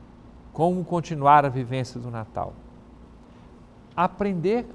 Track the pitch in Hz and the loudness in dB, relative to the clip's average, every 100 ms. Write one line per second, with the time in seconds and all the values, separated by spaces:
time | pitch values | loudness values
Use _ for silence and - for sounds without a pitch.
0 | - - - - - - 170 180 165 175 | -20 -20 -20 -20 -12 -2 0 0 -4 -4
1 | - 156 139 147 139 131 120 131 120 120 | -4 0 6 8 6 0 -4 -4 -6 -8
2 | 120 117 107 - 90 - - - - - | -10 -10 -10 -8 -10 -12 -20 -20 -20 -20
3 | - - - - - - - - - - | -20 -20 -20 -20 -20 -20 -20 -20 -10 -2
4 | 180 - 202 180 175 240 233 | -2 0 -4 -2 0 0 -2